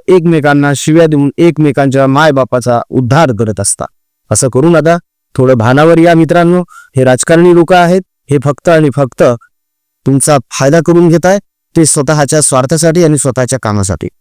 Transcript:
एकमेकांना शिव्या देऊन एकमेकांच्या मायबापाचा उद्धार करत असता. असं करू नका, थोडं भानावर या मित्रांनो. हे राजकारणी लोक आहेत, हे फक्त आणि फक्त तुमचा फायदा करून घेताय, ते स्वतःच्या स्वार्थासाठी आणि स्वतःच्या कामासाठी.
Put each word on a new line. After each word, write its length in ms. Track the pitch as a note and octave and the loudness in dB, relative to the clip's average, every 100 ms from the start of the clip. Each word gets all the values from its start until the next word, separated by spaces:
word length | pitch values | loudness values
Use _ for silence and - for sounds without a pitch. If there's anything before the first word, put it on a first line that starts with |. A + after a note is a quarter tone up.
| - | 2
एकमेकांना 640 | F3+ E3+ D#3+ C#3+ C#3+ C#3+ C3+ | 0 2 0 0 0 0 -2
शिव्या 300 | - D#3+ D#3+ | 0 2 2
देऊन 260 | D3 C#3+ - | 0 -2 -2
एकमेकांच्या 720 | E3+ D#3 D3+ C3+ C#3 C3 C3+ | -2 0 -2 0 0 0 0
मायबापाचा 720 | C3+ D#3 C3+ B2 B2+ A#2+ A#2 - | 2 0 0 -2 -4 -2 -4 -2
उद्धार 420 | A2+ B2 C#3 D3+ G#2 | -4 0 0 0 -2
करत 200 | A2 G2+ | -4 -4
असता. 260 | G2 - - _ _ _ - | -6 -6 -10 _ _ _ -8
असं 180 | G#2+ C3 | -4 -2
करू 200 | B2+ E3 | 0 2
नका, 280 | E3 D3+ E3+ - _ _ - | 2 2 -2 -4 _ _ -2
थोडं 180 | C3 | 0
भानावर 440 | B2+ A2 C3+ D#3+ E3 | 2 2 2 2 4
या 180 | E3+ E3 | 4 2
मित्रांनो. 480 | D3+ F3 E3+ F3+ F3 - - C3 | 2 0 0 0 -4 -12 -8 -2
हे 60 | |
राजकारणी 520 | B2+ B2+ - E3 F3+ E3+ | 0 0 0 2 4 4
लोक 180 | E3 | 2
आहेत, 280 | F3+ E3+ F#3+ - _ - | 2 2 0 -4 _ -4
हे 60 | C#3+ | -4
फक्त 260 | C#3+ C#3 F3+ | -2 -4 0
आणि 200 | D#3+ D3+ C#3+ | 2 2 -2
फक्त 280 | C3 - D3+ A#2+ _ _ _ _ _ _ - | -4 0 0 0 _ _ _ _ _ _ -2
तुमचा 320 | C3+ - C#3+ - | -2 0 -2 -2
फायदा 280 | - C#3 E3 D#3+ | -4 -2 0 0
करून 240 | E3+ F3 | 2 2
घेताय, 300 | E3 F3+ G3+ - _ _ E3 | 2 0 -2 -4 _ _ -2
ते 80 | D#3 | 0
स्वतःच्या 560 | D3+ C#3 D3+ C#3 D#3 | -2 -2 -2 0 -2
स्वार्थासाठी 640 | - C3 C3+ D#3+ E3 E3 | -2 -2 -2 -2 0 2
आणि 140 | D#3+ D3+ | 0 0
स्वतःच्या 420 | C3+ B2 B2 C3 | -2 -4 -4 -4
कामासाठी. 440 | A2 G#2 G2 E2+ - _ | -4 -4 -4 -6 -8 _